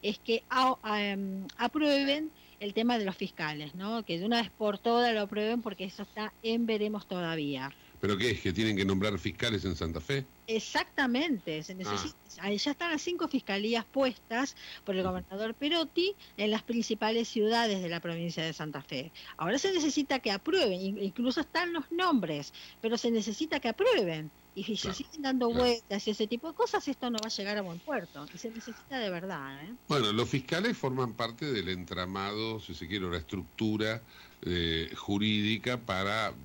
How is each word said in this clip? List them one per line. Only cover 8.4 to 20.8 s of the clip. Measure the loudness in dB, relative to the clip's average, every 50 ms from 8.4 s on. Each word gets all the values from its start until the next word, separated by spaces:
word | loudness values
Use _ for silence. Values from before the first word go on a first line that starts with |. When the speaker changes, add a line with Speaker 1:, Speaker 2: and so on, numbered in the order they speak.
| 0
Speaker 2:
que | -2 0
tienen | 2 2 2 4
que | 4 4
nombrar | 4 4 4 4 2 0 0
fiscales | -2 -4 -4 -2 0 0 0 2 0
en | 0 -2
Santa | -2 -2 -4 -4 -4
Fe? | -4 -2 -2 -2 -2 -6 -14 -20 -6
Speaker 1:
Exactamente, | -2 -2 -2 -2 0 -2 -2 -2 -2 0 0 2 2 4 2 2 2 0 0 -2 -4 -6 -6 -6
se | -8 -10
necesita, | -6 -4 -2 -2 -2 -2 -4 -8 -12 -20 -20 -14
Speaker 2:
Ah. | -8 -2
Speaker 1:
ahí | -2 0 0
ya | 0 -2 -2
están | -2 -2 -2
las | 0 0
cinco | 0 -2 -2 -2 -2 0
fiscalías | 0 -2 0 0 -2 0 0 2 0 0 -2
puestas | -2 0 2 2 2 2 -4 -10 -4 -2 0 0 -2 -4 -10 -16 -16 -16 -12 -4
por | -2 0
el | 0
Speaker 2:
Ujú. | 2 0
Speaker 1:
gobernador | 0 -2 -6 -6 -6 -4 -4 -4 -4
Perotti | -2 0 2 2 2 0 0 0 2 2 2 0 -4 -12 -20 -6
en | -2 0 2
las | 2 0 0
principales | -2 -2 -2 0 0 -2 0 0 2 2 2 0 0
ciudades | 2 2 4 4 4 4 4 4 2 0 0
de | -2
la | -4 -2
provincia | -2 -4 -4 -2 -2 -2 -2 -2 -2
de | -2 -2
Santa | -4 -6 -4 -4 -6 -8
Fe. | -6 -6 -6 -6 -6 -10 -16 -16 -16 -8 -4
Ahora | 0 0 0 2
se | 2 2 2
necesita | 2 2 2 2 0 0 0 0 0
que | 0 0
aprueben, | -2 -2 0 0 2 4 4 4 2 0